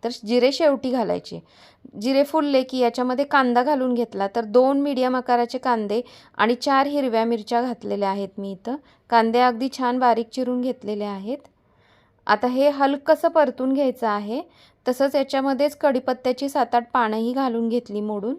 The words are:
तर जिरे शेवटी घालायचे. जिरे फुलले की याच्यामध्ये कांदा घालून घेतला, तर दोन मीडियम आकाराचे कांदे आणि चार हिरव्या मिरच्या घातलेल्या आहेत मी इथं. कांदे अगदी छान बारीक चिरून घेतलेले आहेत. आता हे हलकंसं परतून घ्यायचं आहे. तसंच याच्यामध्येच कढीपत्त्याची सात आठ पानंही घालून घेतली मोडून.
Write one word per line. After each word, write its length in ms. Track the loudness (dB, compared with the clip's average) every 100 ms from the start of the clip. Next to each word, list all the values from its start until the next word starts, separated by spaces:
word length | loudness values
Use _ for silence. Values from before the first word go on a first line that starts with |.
तर 60 | -8 -8 0
जिरे 260 | 2 4
शेवटी 380 | 4 2 2 -2
घालायचे. 500 | -2 -2 -4 -6 -18 _ _ -20 _ -20 -8
जिरे 240 | 0 2
फुलले 380 | 2 2 2 0
की 160 | 0 0
याच्यामध्ये 460 | 0 0 -4 -2
कांदा 380 | 0 2 4 2
घालून 320 | 2 0 0
घेतला, 320 | -2 -4 -4 -4 -4
तर 80 |
दोन 360 | 2 4 4 2
मीडियम 360 | 0 0 0 -2
आकाराचे 420 | 0 0 0 -4
कांदे 420 | -2 -2 0 -4 -6 -16 -20 -2
आणि 180 | 0
चार 320 | 2 2 2 2
हिरव्या 380 | 0 0 0
मिरच्या 380 | 0 -2 -2 -2
घातलेल्या 480 | -2 -6 -6 -4 -2
आहेत 280 | -4 -6 -10
मी 140 | -12
इथं. 240 | -10 -10 -10 _ _ _
कांदे 300 | 2 4 4
अगदी 280 | 2 2 -6 -2
छान 200 | -2 2
बारीक 300 | 2 2 -2
चिरून 280 | -6 -4 -2
घेतलेले 440 | -4 -6 -8 -6
आहेत. 340 | -6 -8 -8 -10 -12 _ _ _ _ _ _ _ 0
आता 200 | 0 2
हे 220 | 2 2
हलकंसं 600 | 4 0 0 2 2 4
परतून 440 | 4 2 0 -2
घ्यायचं 360 | 0 0 0 -2
आहे. 320 | -2 -4 -8 -8 _ _ _ -6
तसंच 280 | 0 0
याच्यामध्येच 600 | 0 -2 -2 -2 0 0 2
कढीपत्त्याची 720 | 0 0 -2 -4 -2 -2 -2
सात 260 | -2 0
आठ 160 | 0 0
पानंही 400 | -2 0 -2 -2
घालून 360 | -2 -2 -2 -2
घेतली 320 | -2 -4 -6
मोडून. 340 | -4 -6 -6